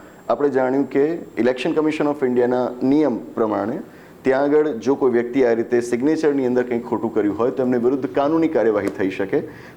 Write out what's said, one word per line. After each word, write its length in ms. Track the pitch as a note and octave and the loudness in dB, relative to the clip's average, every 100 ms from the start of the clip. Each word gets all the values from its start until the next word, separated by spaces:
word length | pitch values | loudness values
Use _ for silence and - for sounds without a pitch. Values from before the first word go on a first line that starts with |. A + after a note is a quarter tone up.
| - - - | -20 -20 -4
આપણે 200 | A#2+ C#3+ | 0 2
જાણ્યું 420 | C3 B2+ C3+ C#3 | 2 0 0 0
કે 240 | C#3 D3 | 0 0
Election 600 | E3 - - A#2+ B2+ F3 D3+ | -2 -8 -2 0 0 -2 0
Commission 260 | D#3 D3+ | 0 0
of 220 | D3 D3 C3 | -2 0 0
ઇન્ડિયાના 420 | B2 B2 B2 B2 B2 | 2 2 0 -2 -2
નિયમ 360 | C3 D3 D3 G#2+ - | 2 2 2 0 -6
પ્રમાણે 460 | - A2 G2+ G2+ D3+ - - - - | -2 -2 0 -2 -6 -10 -18 -20 -6
ત્યાં 200 | C3 C3 | 0 2
આગળ 260 | C#3+ D3+ D3+ | 2 2 2
જો 260 | A2+ A2+ | -2 -2
કોઈ 160 | C#3 C3 | 2 2
વ્યક્તિ 340 | A#2 A#2+ C3+ | 2 0 2
આ 80 | A#2+ | 2
રીતે 280 | A2+ A#2+ A#2+ | 2 2 0
સિગ્નેચરની 680 | A#2+ A#2+ C#3+ D#3+ D#3 C#3 B2 | 0 0 0 2 2 2 2
અંદર 160 | B2 | 0
કંઈક 240 | B2 A#2+ - | 0 -2 -2
ખોટું 280 | A2+ A#2 | -4 -2
કર્યું 240 | A2 G#2 G2 | 0 0 0
હોય 120 | A#2+ | -2
તો 120 | C3+ | 0
એમને 160 | B2+ B2 | 0 2
વિરુદ્ધ 280 | A#2+ C3+ B2+ | 2 0 -2
કાનૂની 420 | C#3+ C#3+ E3 D#3+ | -2 0 2 2
કાર્યવાહી 400 | B2 A2 G#2 G2 | 2 2 2 -2
થઈ 220 | - G2 | -2 -4
શકે. 300 | F#2 G2 D3 - - - | -2 -2 -2 -4 -14 -20